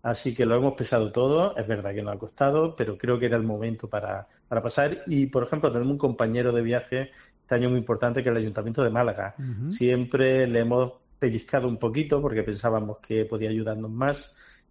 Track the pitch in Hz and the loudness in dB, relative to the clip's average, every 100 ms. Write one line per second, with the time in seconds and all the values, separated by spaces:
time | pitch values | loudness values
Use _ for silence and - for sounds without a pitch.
0 | 120 117 135 117 120 120 135 - 123 120 | -2 -2 -2 2 4 4 2 0 0 2
1 | 107 120 131 156 196 - 110 107 104 101 | 2 2 2 4 2 -2 -4 -4 -4 -6
2 | 104 101 - - 139 151 165 160 143 139 | -6 -8 -10 0 2 2 0 -2 -6 -2
3 | 120 120 120 117 110 107 113 110 107 104 | 0 0 2 0 0 -4 -4 -6 -6 -6
4 | 101 98 - _ _ 113 117 - 143 - | -6 -8 -10 _ _ -4 -2 0 0 -2
5 | - 143 135 131 120 156 147 120 127 143 | -2 0 2 0 -2 0 0 0 -2 0
6 | 143 113 113 120 123 120 117 120 - 131 | -2 0 0 2 2 2 0 -2 -2 -6
7 | 135 - - _ _ 120 123 127 117 113 | -6 -12 -20 _ _ 2 4 2 0 0
8 | 120 123 127 117 110 104 110 113 120 113 | 2 2 2 0 0 -4 -4 0 2 2
9 | 120 98 98 - 131 107 139 214 123 123 | 0 0 -6 -6 -8 -6 -6 0 2 2
10 | 123 135 131 131 127 117 117 123 127 - | 0 2 4 4 4 2 2 2 0 -4
11 | _ _ 127 113 - 143 123 110 117 131 | _ _ -2 -2 -2 0 0 -2 -2 -2
12 | 151 147 147 110 110 101 120 110 107 104 | 0 0 2 -2 -2 -2 0 0 -2 -8
13 | - 110 110 110 107 110 110 107 110 113 | -2 -2 0 -2 -2 -2 -2 -6 -6 -2
14 | 135 143 - - - - _ | -2 -2 -10 -20 -20 -20 _